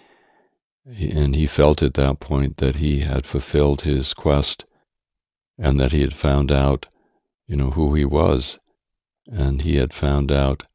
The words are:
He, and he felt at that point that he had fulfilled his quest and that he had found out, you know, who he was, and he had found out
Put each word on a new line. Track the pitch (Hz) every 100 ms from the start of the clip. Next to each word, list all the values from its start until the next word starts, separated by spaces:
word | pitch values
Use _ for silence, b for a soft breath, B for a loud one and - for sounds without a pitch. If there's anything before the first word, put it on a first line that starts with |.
| b b b b b b _ _ 131
He, | 107 82
and | 76 71 71
he | 73
felt | - 73 76
at | 71 69
that | 67 69
point | - 69 69 -
that | 67 71
he | 76 71
had | 73 67 -
fulfilled | 73 - 73 73 69
his | 76 67 65
quest | - 78 71 - - - _ _ _ _ _ _ _ _ -
and | 67 67
that | 65
he | 73
had | 67
found | - 71 69 69
out, | 69 69 65 - _ _ _ _ _ -
you | 71
know, | 65
who | 78 73
he | 73 69
was, | 73 87 65 - - _ _ _ _ _ _ -
and | 104 67 67
he | 76 71
had | 65
found | - 71 71 71
out | 69 69 69 -